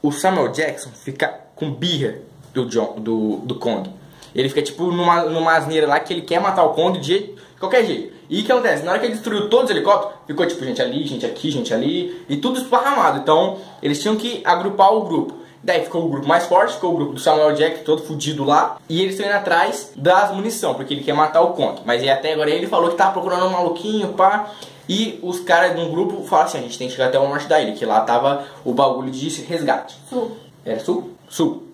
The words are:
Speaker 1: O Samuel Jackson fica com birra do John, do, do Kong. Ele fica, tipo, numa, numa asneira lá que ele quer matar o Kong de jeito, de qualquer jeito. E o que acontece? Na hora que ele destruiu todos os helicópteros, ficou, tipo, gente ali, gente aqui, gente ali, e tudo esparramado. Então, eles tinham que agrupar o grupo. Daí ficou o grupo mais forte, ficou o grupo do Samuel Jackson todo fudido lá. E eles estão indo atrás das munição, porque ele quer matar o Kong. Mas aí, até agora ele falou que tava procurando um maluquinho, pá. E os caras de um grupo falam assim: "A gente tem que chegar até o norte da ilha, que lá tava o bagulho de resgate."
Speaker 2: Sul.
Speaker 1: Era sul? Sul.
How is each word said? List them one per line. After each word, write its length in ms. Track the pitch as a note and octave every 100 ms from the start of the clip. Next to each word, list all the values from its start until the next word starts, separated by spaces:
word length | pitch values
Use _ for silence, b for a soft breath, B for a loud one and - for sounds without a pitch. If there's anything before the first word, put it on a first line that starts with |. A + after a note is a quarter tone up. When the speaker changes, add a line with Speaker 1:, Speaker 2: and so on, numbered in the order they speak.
Speaker 1:
O 80 | D3
Samuel 380 | C#3+ F#3+ F#3 C3+
Jackson 420 | - D#3 - C3+
fica 420 | - - C3+ D#3 - -
com 160 | - D#3
birra 460 | A#2+ F3 D#3 B2 - - - -
do 140 | B2+ A#2+
John, 300 | A#2 G#2+ A2
do, 380 | A2 A2+ G#2+ G2
do 100 | A#2+
Kong. 340 | - A#2+ G#2 F#2+ - B B B
Ele 140 | - C3+
fica, 140 | D3
tipo, 240 | D3 - F3+
numa, 360 | F3 F3 E3+
numa 300 | E3 E3 E3
asneira 340 | D#3+ D3 D#3+ D3+
lá 140 | C#3+
que 120 | -
ele 100 | E3+
quer 180 | E3+ E3+
matar 240 | G3 F#3
o 60 | D#3+
Kong 280 | D3+ F3 F3+
de 80 | C#3
jeito, 300 | F#3+ G#3 -
de 240 | - -
qualquer 240 | G3+ B3+
jeito. 360 | G#3 A#2+ - - -
E 100 | F3+
o 40 | G#3+
que 40 |
acontece? 320 | B3+ A#3 C#3+
Na 100 | D#3+
hora 60 | G#3
que 60 |
ele 80 | A#3+
destruiu 380 | A3 A#3 G#3 G3+
todos 200 | A#3 B3+
os 60 | F3
helicópteros, 400 | G3 G3+ - - -
ficou, 200 | D3+ E3+
tipo, 180 | -
gente 160 | C3 A#2
ali, 260 | B2 C#3 D3
gente 200 | B2+ A#2
aqui, 240 | - D#3+
gente 240 | C#3 G#2+
ali, 500 | A2+ C3+ F3 F3+ - -
e 120 | C#3+
tudo 200 | B3+ B3+
esparramado. 600 | - B3+ C4+ C#4 D#3+ -
Então, 400 | - D#3 F#3+ B B B
eles 180 | D3 C#3+
tinham 160 | G#3 G#3+
que 240 | A#3+ A#3
agrupar 520 | - F3 G3 G3 F#3+
o 80 | A3
grupo. 320 | F#3 E3 - B B B
Daí 200 | - E3+
ficou 240 | - E3+ E3
o 20 |
grupo 180 | C#3 C#3+
mais 200 | E3+ -
forte, 260 | F3 -
ficou 220 | - F3+
o 20 | E3
grupo 160 | C#3+
do 80 | -
Samuel 320 | - D#3 D3+
Jackson 320 | D3 D#3+ -
todo 180 | - D#3
fudido 400 | - D3 C#3+ D3
lá. 360 | C3+ D3+ - - -
E 140 | D#3+
eles 140 | F#3+ F#3+
estão 140 | G3+
indo 60 | G3+
atrás 560 | F#3+ E3+ F#3+ - -
das 380 | - D3 F#3 G3+
munição, 400 | F#3 A3 A3+ D#3
porque 220 | C3 C3+
ele 100 | C#3+
quer 80 | -
matar 300 | C#3+ D3+ E3
o 60 | F3
Kong. 340 | - C3+ -
Mas 160 | A2+ A#2+
aí, 80 | C3+
até 240 | C3+ D#3
agora 160 | D#3 D3
ele 180 | E3 F3+
falou 220 | G3 E3+
que 80 | E3+
tava 160 | F#3+
procurando 320 | F#3 F#3 F3+
um 60 | F#3
maluquinho, 640 | F3+ F3 E3+ G#3+ G#3+ F#3+
pá. 340 | - F#3+ G#3 B B B B -
E 320 | G3 A3 -
os 160 | F3+ F3
caras 380 | - E3+ F3+ E3+
de 60 |
um 80 | E3
grupo 340 | D#3+ - -
falam 220 | - E3+ D3+
assim: 120 | D3
"A 40 |
gente 160 | A#2+ -
tem 100 | B2+
que 60 |
chegar 140 | C3 B2+
até 100 | C3+
o 100 | C#3
norte 180 | C#3+ -
da 140 | D#3
ilha, 140 | -
que 100 | -
lá 160 | A2 G#2+
tava 440 | - A#2+ C3+ C#3+ B B
o 80 | C3
bagulho 380 | B2 C#3 - C3
de 180 | C3 D#3 -
resgate." 520 | - E3 - - - - -
Speaker 2:
Sul. 280 | B3 A3+ - - -
Speaker 1:
Era 160 | - A2
sul? 320 | - F3+ - - -
Sul. 360 | - D#3 - -